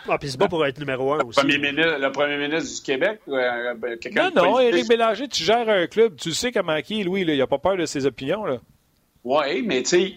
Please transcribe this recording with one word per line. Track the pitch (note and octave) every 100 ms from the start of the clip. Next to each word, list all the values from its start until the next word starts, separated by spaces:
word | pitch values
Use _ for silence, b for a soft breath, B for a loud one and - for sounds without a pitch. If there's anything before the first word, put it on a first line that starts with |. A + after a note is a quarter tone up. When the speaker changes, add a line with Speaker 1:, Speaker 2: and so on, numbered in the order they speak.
| -
Speaker 1:
Ah, | D#3
puis | C#3+
c'est | B2+
pas | G3
pour | E3 C#3+
être | D3
numéro | C#3+ B2+ C3+
un | D3
Speaker 2:
le | A#2+
Speaker 1:
aussi. | -
Speaker 2:
premier | C#3 C#3+
ministre, | C#3+ C#3+ E3 C#3+
le | C3+
premier | C#3+ D3 C#3+
ministre | D3 D#3+ C3 -
du |
Québec, | - C3+ E3 G#3+ -
euh, | C3+ B2 A#2+ A#2+ A2+
ben, | B2 A#2
quelqu'un | A#2 F3+ F4+
Speaker 3:
Non, |
Speaker 2:
de | D#4
Speaker 3:
non, | F3+
Speaker 2:
politique. | B3 A#3+ A#3
Speaker 3:
Éric | A3+
Bélanger, | A#3 A3+ G#3 C#4
tu | -
gères | E3 A#3+ A3
un | G3 E3
club, | G#3 A3+ C#3
tu | E3+
sais | D3 B3
comment | A3 E3+ D#3
qui | - G#3+
est, |
Louis, | F3+ G3 E3+
là, |
il | C#3+
a | B2
pas | C#3
peur | F3+ F#3+
de | D3+
ses | D3 C3+
opinions, | B2 C3+ G3+ F#3+
là. | B2 - _ _ _ _ _
Speaker 2:
Ouais, | A#2+ D3 C#3 F#3
mais | G3+ B2+
tu | B2
sais, | F3+ G3